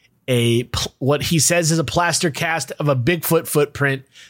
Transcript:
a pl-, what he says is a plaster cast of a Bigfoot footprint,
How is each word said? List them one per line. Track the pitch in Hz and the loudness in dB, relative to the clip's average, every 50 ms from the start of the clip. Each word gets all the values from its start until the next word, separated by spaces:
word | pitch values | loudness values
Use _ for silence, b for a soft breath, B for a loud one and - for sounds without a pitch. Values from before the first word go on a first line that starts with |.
| b b b _ - - | b b b _ -4 -2
a | 127 120 117 117 117 117 123 | 0 2 2 4 2 2 0
pl-, | - - - - - _ - | -2 -4 -6 -6 -6 _ -4
what | 143 127 147 143 | 0 0 0 0
he | 147 - 170 160 | 0 0 0 0
says | 135 - 170 175 175 151 | 2 2 2 2 2 2
is | 165 160 | 0 0
a | 156 | 0
plaster | 120 - 165 175 170 156 - - 170 | -2 0 0 0 0 0 0 -2 -2
cast | 131 - 170 165 160 165 - - - - | -2 -2 -4 -4 -2 -4 -6 -8 -8 -4
of | 156 147 | 0 0
a | 143 | 0
Bigfoot | 127 117 147 175 170 - - 165 165 165 - | 0 2 0 -2 -2 0 0 0 0 0 0
footprint, | - 156 147 - - - 139 139 135 135 131 B B B B B | 0 0 0 0 0 -2 -2 -2 -2 -2 -6 B B B B B